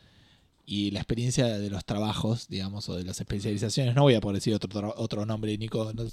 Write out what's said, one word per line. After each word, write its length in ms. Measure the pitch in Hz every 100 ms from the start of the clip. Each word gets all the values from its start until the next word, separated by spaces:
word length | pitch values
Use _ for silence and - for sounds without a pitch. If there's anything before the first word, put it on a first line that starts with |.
| - - - _ _ _ -
y 240 | 101 101
la 100 | 101
experiencia 460 | - 117 123 131 120
de 240 | 104 101
los 140 | 95 -
trabajos, 640 | 104 107 98 110 117 -
digamos, 380 | 95 95 101 -
o 60 | 90
de 60 |
las 140 | 90 -
especializaciones. 720 | - 107 107 104 110 143 127
No 80 | 127
voy 120 | 143
a 60 | 110
poder 160 | 104 98
decir 160 | -
otro 140 | 104 101
tra-, 240 | 104 104
otro 300 | 117 113 104
nombre, 320 | 107 110 107 107
Nico, 340 | 110 113 110
no, 100 | 110 113